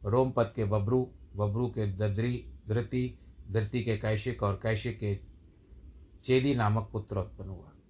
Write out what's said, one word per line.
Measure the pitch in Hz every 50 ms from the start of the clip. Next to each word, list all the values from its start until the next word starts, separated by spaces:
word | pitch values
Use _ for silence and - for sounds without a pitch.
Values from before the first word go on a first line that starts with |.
| -
रोमपद | 104 104 123 131 131 - - 117 104 -
के | - 110
बब्रू, | 101 104 107 101 101 123 127 127 127 - - - - -
बब्रू | 101 104 104 101 113 123 123
के | 120 - 110 101 95
दद्री, | 92 107 107 101 98 113 123 123 120 - - - - - -
धृति, | 107 120 117 104 - 127 123 127 - - - - - - - -
धृति | 98 110 107 104 - 123 113
के | 117 110 104
कैशिक | - 107 110 104 - 127 117 - -
और | 101 98 95 -
कैशिक | 113 110 101 - 123 107 -
के | - 104 101 101 - - - - - - - - - - - - - - - - - - - - -
चेदी | - 127 131 131 139 143
नामक | 123 113 104 104 110 107 -
पुत्र | - 113 104 - - 98
उत्पन्न | 92 101 - - 98 95
हुआ | 95 87 - - - - _ _